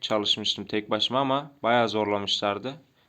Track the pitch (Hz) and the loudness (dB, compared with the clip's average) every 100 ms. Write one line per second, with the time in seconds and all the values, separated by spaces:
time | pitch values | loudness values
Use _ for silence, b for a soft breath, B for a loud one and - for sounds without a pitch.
0 | - 110 101 - 104 - 101 107 104 107 | -2 0 0 -2 -2 -4 -4 -4 -2 -2
1 | - 127 135 135 147 - 113 120 113 107 | 0 0 2 0 -4 -2 2 4 4 2
2 | 104 101 98 - 104 101 123 156 _ b | 0 0 -2 -2 -2 -2 -6 -12 _ b